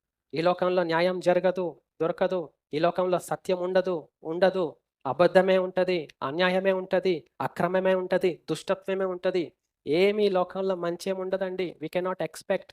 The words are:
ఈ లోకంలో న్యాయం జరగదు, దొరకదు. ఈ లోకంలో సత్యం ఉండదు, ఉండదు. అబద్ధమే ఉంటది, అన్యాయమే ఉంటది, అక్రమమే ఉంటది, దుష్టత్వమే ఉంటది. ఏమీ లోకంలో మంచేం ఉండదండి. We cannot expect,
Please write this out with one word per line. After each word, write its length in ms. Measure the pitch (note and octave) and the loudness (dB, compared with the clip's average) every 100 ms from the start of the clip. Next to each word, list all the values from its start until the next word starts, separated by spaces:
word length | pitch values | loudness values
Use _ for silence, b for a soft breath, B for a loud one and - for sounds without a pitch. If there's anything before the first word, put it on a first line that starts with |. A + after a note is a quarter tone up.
| _ _ _ | _ _ _
ఈ 80 | D3+ | -2
లోకంలో 420 | E3+ F3 F3+ F3+ | 0 2 2 2
న్యాయం 360 | E3+ D#3+ F3+ F#3 | 2 2 2 2
జరగదు, 600 | E3+ F3+ F#3 F#3 F3 C#3 _ - | 2 2 2 0 -4 -8 _ -4
దొరకదు. 480 | D#3+ E3+ F#3 F#3 D3 _ _ | -2 0 -2 -2 -6 _ _
ఈ 60 | C#3+ | 0
లోకంలో 400 | E3+ E3+ F#3 F3 | 0 2 0 0
సత్యం 400 | - D3+ - F#3 | -2 -6 -2 -2
ఉండదు, 480 | F3+ F#3 F#3 E3+ C#3+ _ | 0 0 0 -2 -8 _
ఉండదు. 520 | D#3 E3 F#3 F#3 D#3+ - _ _ C3+ | -8 2 2 2 -4 -6 _ _ -6
అబద్ధమే 520 | B2+ F3 F#3 F#3+ F#3 | 2 4 4 4 2
ఉంటది, 500 | F#3 F#3 F#3 F3+ C#3 _ | 0 -2 0 -2 -4 _
అన్యాయమే 480 | C3+ D#3 F3+ F#3 F#3+ | -6 0 0 2 2
ఉంటది, 580 | F#3+ F#3 F#3 F#3+ E3 - - | 0 0 0 0 -2 -4 -6
అక్రమమే 540 | C3 - F3 F#3 F#3 F#3+ | -6 -2 0 2 2 0
ఉంటది, 480 | F3+ F#3 F#3 D3+ - | 0 0 0 -2 -6
దుష్టత్వమే 560 | D#3 - F#3 - F#3+ F#3+ | -6 -2 -4 -2 -4 -2
ఉంటది. 480 | F3+ F#3 F3+ D3+ - _ _ - | -2 -2 -2 -4 -10 _ _ -2
ఏమీ 420 | D#3 G3 G#3 G3+ | 2 4 4 2
లోకంలో 460 | F#3 F3+ F#3+ F#3+ F3+ | 2 0 -2 -4 -2
మంచేం 420 | F3 F3 G3 F#3 | -4 -4 -6 -6
ఉండదండి. 600 | F#3 F#3+ F#3+ F#3 F3 - | -4 -4 -4 -4 -6 -8
We 80 | D#3+ | -6
cannot 380 | F3+ F#3 F#3 D#3+ | -4 -4 -4 -8
expect, 400 | - - F#3+ - | -8 -4 -4 -4